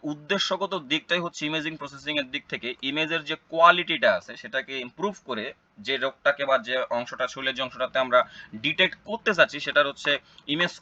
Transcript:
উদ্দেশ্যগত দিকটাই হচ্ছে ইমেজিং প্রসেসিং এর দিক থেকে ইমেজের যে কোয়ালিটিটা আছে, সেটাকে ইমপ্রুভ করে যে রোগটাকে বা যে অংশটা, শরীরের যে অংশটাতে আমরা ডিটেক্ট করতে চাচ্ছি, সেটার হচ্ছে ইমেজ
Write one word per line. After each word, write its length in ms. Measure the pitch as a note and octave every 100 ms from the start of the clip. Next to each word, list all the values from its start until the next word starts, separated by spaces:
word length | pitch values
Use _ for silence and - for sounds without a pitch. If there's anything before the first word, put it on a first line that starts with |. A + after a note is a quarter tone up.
উদ্দেশ্যগত 800 | D3+ D3 - G3 - F#3+ F#3+ F#3
দিকটাই 360 | C3 D3+ - F3
হচ্ছে 280 | E3+ - D3+
ইমেজিং 300 | D#3+ D#3 D#3
প্রসেসিং 420 | C#3+ C#3 C#3 D3+
এর 120 | C3
দিক 140 | C#3 -
থেকে 260 | D3+ A#2 -
ইমেজের 420 | C3 D3 D#3 E3
যে 120 | D3 D#3 _
কোয়ালিটিটা 640 | D#3+ E3+ F3 E3+ D#3 A#2+
আছে, 220 | F#2 - A#2
সেটাকে 420 | B2 C3 C3 C3+
ইমপ্রুভ 360 | B2+ - G3 F#3+
করে 300 | - A2+ B2 - _ -
যে 180 | G#2 C3+
রোগটাকে 480 | C3+ - D3 -
বা 140 | C#3 C3
যে 200 | A#2 B2+ B2
অংশটা, 380 | A#2+ B2 C3 B2+
শরীরের 260 | C3 C3+
যে 80 | B2+
অংশটাতে 360 | C3 A#2 B2+ C3
আমরা 300 | C3 B2 A#2 - -
ডিটেক্ট 440 | G#2+ C3+ D#3 F#3 -
করতে 300 | - G#3+ -
চাচ্ছি, 260 | F3 C#3 D3
সেটার 260 | C#3+ C#3+ C#3
হচ্ছে 320 | C#3+ C#3+ C#3+ - - -
ইমেজ 340 | D3+ F3+ -